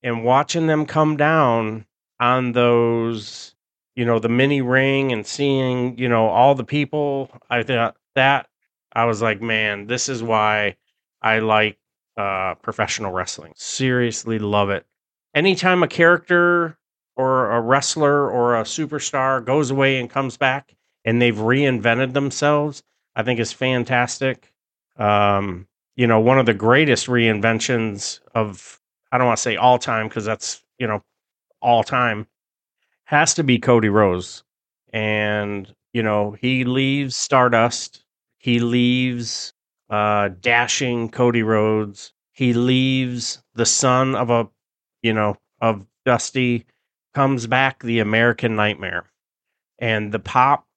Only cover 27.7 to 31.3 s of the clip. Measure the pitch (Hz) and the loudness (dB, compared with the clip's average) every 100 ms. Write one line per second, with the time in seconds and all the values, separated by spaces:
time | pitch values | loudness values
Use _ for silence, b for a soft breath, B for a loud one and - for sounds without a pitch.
27.7 | 120 110 101 - - _ 117 107 92 - | -2 -2 -6 -10 -12 _ -4 -4 -6 -20
28.7 | - _ _ _ 123 127 110 - 107 123 | -20 _ _ _ 0 0 0 -2 0 2
29.7 | 123 - 113 110 117 107 110 - - _ | 2 0 -4 -4 -6 -6 -6 -8 -14 _
30.7 | _ 120 104 _ _ _ | _ -6 -6 _ _ _